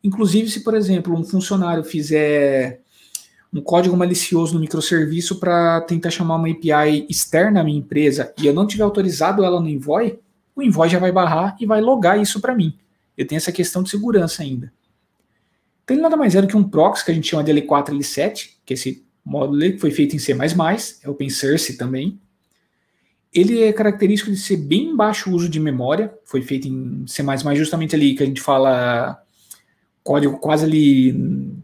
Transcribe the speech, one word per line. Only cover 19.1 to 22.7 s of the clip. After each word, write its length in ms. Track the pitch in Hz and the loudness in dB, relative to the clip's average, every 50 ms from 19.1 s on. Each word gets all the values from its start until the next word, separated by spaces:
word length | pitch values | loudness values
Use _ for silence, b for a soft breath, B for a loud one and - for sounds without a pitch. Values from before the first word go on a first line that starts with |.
| _ _ _ | _ _ _
módulo 360 | - 139 147 135 143 143 147 | -8 -4 -4 -2 0 0 2
que 180 | 156 190 190 | 2 0 0
foi 140 | - - 147 | 0 -2 -2
feito 240 | 143 - 147 143 - | 2 2 0 0 0
em 40 | 139 | -4
C 140 | - - 131 | -2 -2 -2
mais 220 | 127 139 165 165 | 0 0 0 0
mais, 440 | 180 160 160 196 226 - - - _ _ | 0 0 0 0 -2 -4 -12 -14 _ _
é 60 | 143 | -12
open 200 | 143 143 143 135 | -8 -6 -6 -6
source 480 | - - 139 135 143 135 - - 123 | -6 -4 0 0 0 0 0 -4 -8
também. 420 | - 127 127 131 131 143 190 196 - _ _ _ _ _ _ _ _ _ _ | -8 -6 -6 -4 -4 -6 -6 -8 -8 _ _ _ _ _ _ _ _ _ _